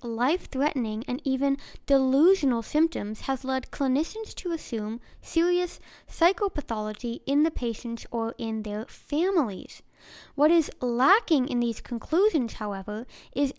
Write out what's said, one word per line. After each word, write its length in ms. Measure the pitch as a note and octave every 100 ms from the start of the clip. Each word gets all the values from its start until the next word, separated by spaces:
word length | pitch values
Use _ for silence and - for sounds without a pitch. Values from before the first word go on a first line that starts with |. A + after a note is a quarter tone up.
life-threatening 1000 | A#3+ A3+ B3+ F4+ - C4 C#4+ C4+ A3+ G#3+ A3+
and 140 | B3
even 360 | - C4 C#4 C#4 - - -
delusional 760 | C#4 C4 C4 E4 F#4+ C#4 A#3
symptoms 600 | A3+ D4+ D#4+ B3 G#3 G#3+
has 220 | - C4+
led 260 | B3+ C4 B3+
clinicians 640 | - C4+ B3+ E4 G#4+ A4 -
to 160 | F4+
assume 480 | E4 - A3+ G#3+ A#3 - -
serious 580 | - - F4 F4 F4+ - - - -
psychopathology 1080 | - E4 G4 G3+ - - G#3+ G#3+ G#3+ A#3+ A#3 -
in 160 | C#4+
the 80 | D#4
patients 560 | D#4+ A#3+ A3+ A#3+ A#3 -
or 240 | A#3 A3+ -
in 240 | A3+ A3
their 240 | G#3 G#3 -
families. 960 | - - D4 F4+ G4 B3 F#3+ - - - _ - - -
What 160 | - D4
is 180 | E4+ D#4 -
lacking 680 | B3+ A#3+ C4 G#4 A4+ D4+ B3+
in 120 | B3
these 200 | A#3+ A3+
conclusions, 720 | - A#3 - E4 G#4 F4 A#3
however, 520 | - G#3 G3 F#3+ G#3 B3 - -
is 180 | - C#4+